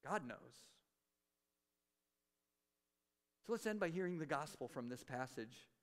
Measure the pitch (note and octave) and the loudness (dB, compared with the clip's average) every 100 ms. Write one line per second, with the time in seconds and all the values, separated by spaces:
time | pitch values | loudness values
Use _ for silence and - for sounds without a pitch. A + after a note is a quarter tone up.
0 | C3+ G3+ B2+ G2+ - - - - _ _ | 2 2 2 -8 -10 -18 -20 -20 _ _
1 | _ _ _ _ _ _ _ _ _ _ | _ _ _ _ _ _ _ _ _ _
2 | _ _ _ _ _ _ _ _ _ _ | _ _ _ _ _ _ _ _ _ _
3 | _ _ _ _ - A3+ A3 G#3+ F3+ E3+ | _ _ _ _ -2 0 2 4 4 4
4 | F3+ F3 D3 D3 D3+ - B2 C3+ A#2+ B2 | 2 2 2 2 0 -4 -4 -2 -4 -4
5 | - B2+ B2+ - A2+ B2 - _ | -4 -2 -2 -4 -6 -8 -20 _